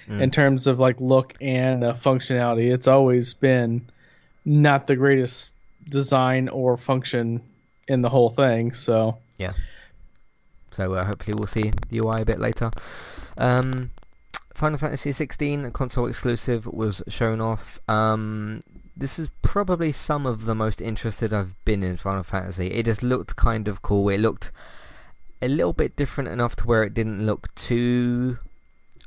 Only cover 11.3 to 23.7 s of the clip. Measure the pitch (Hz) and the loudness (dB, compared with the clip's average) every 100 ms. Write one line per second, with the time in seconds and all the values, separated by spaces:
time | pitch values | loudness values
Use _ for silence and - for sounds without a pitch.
11.3 | 104 95 110 110 - - 113 110 113 110 | -4 -4 -2 0 0 -2 -2 -2 0 0
12.3 | - 113 - 113 - - - - - - | 0 -2 -2 -4 -4 -8 -16 -16 -16 -14
13.3 | - 123 127 131 127 123 - - - _ | -2 2 2 0 -4 -6 -12 -18 -20 _
14.3 | - - - 156 147 151 - 147 135 143 | -18 -14 -4 -2 -2 -4 -4 -6 -6 -6
15.3 | - 143 143 131 - 127 127 120 120 127 | -4 -4 -4 -4 -4 -2 -2 -2 -2 -2
16.3 | 117 - 117 - - 110 101 - - 113 | -2 -2 -4 -4 -4 -4 -4 -8 -2 0
17.3 | 110 113 110 - - - 110 110 110 107 | 0 -2 -4 -8 -10 -2 0 2 0 -2
18.3 | 107 107 110 - - - - 139 - 156 | -6 -8 -10 -14 -20 -20 -10 -8 -6 -8
19.3 | - - 202 190 170 160 135 - 147 131 | 0 2 2 0 0 0 -2 -4 -2 -2
20.3 | 110 113 110 110 - 117 110 113 - 110 | -2 -2 -2 -2 -2 -4 -4 -4 -4 -2
21.3 | 107 92 - - 98 92 90 98 98 - | -2 -4 -2 0 0 0 -4 -4 -4 -4
22.3 | 95 92 90 92 95 113 107 123 127 - | -6 -6 -6 -4 -2 -2 0 0 -2 -4
23.3 | - 127 110 104 | 2 4 4 -4